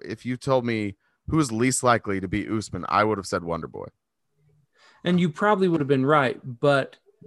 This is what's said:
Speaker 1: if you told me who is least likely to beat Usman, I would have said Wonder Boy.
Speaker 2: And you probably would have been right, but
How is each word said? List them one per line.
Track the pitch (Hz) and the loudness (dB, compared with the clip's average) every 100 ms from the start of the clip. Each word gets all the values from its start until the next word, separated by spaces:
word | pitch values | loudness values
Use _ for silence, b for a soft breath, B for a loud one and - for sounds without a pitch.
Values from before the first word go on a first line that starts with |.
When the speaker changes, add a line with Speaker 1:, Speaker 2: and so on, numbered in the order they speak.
Speaker 1:
if | - 110 | -12 -10
you | 123 123 | -8 -8
told | 139 131 | 0 0
me | 120 110 104 98 _ _ - | 2 -2 -4 -8 _ _ -2
who | 160 | 0
is | 139 | 0
least | 110 127 - | 0 0 2
likely | 123 113 107 98 | 2 2 0 -4
to | 92 | -2
beat | 104 69 | -4 -4
Usman, | 107 - 90 - | -6 -6 -10 -2
I | 95 | 2
would | 107 101 | 2 0
have | 90 | -4
said | 95 | -6
Wonder | 85 82 71 | -4 -6 -8
Boy. | 50 50 _ _ _ _ _ _ _ _ b b b | -12 -16 _ _ _ _ _ _ _ _ b b b
Speaker 2:
And | 175 180 | 0 2
you | 175 | 2
probably | - 208 202 190 | 0 2 4 2
would | 165 | 2
have | 135 | 2
been | 135 131 | 2 4
right, | 151 127 - | 4 2 -2
but | 135 117 147 139 127 - _ _ | -12 0 2 2 0 -12 _ _